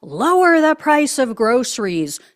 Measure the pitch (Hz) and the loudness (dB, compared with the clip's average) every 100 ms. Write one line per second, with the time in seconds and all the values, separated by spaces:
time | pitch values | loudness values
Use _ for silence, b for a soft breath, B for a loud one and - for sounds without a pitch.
0 | - 147 269 370 359 330 311 311 - 302 | -14 -4 0 2 4 4 2 0 0 2
1 | 294 - 254 226 220 240 240 - 208 170 | 2 -2 -4 -2 0 0 -2 -6 -4 -4
2 | 151 147 b | -4 -8 b